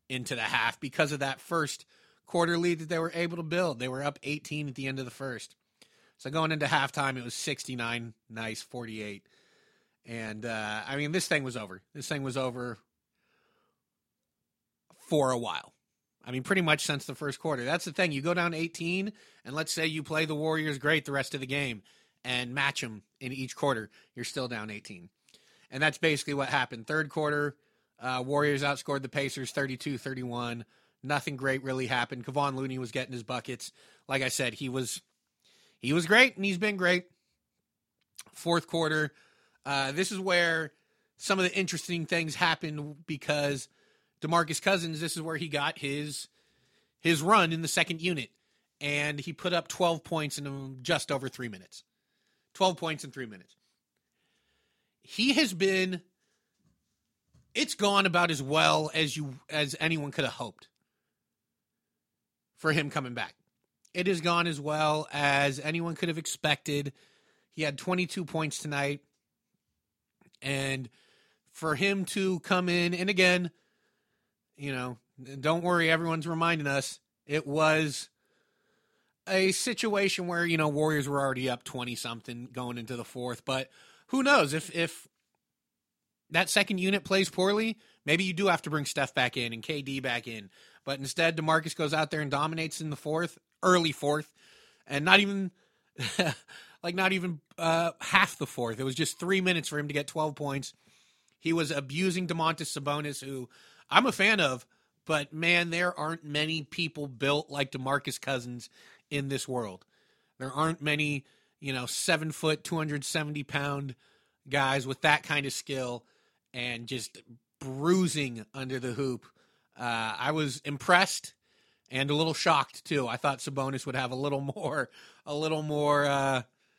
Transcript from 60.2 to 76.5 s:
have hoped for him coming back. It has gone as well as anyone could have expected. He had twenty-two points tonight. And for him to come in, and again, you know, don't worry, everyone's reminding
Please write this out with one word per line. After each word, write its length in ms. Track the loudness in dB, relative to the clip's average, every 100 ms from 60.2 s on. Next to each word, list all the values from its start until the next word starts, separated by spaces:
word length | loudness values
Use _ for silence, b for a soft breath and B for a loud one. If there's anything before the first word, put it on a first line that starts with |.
have 100 | -2
hoped 340 | -2 -10 -12 -20 _ _ _ _ _ _ _ _ _ _ _ _ _ _ _ _ _ _ _
for 120 | 2
him 180 | 2 2
coming 240 | -2 -4
back. 200 | -6 -8 -10 _ _ _ _ _
It 120 | -2 0
has 140 | 2
gone 260 | 2 2 2
as 140 | -2
well 480 | -2 2 2 2 -2
as 480 | 2 4 6 4 0
anyone 340 | -4 -2 -4
could 140 | -4 -4
have 80 | -4
expected. 760 | -6 -2 0 0 0 -4 -4 -10 b b b b b
He 100 | -4
had 160 | -4 -2
twenty-two 480 | -2 0 0 -4 -4
points 320 | -2 -2 -4
tonight. 420 | -4 -2 -2 -2 _ _ _ _ _ _ _ _ _ _ _ _ _ -10
And 460 | -4 -2 -2 -4 -6 b b b b b b
for 220 | -6 -2
him 300 | 2 2 2 0
to 340 | 0 0 0
come 280 | 2 2 4
in, 260 | 2 2
and 140 | 0 0
again, 420 | 4 6 6 2 -6 _ _ _ _ _ _ _ _ _ -10
you 160 | -6
know, 260 | -4 -4 -8 _ -20 -16 -2
don't 240 | 2 2
worry, 260 | 4 4 6
everyone's 360 | 4 4 0 0
reminding 400 | 2 2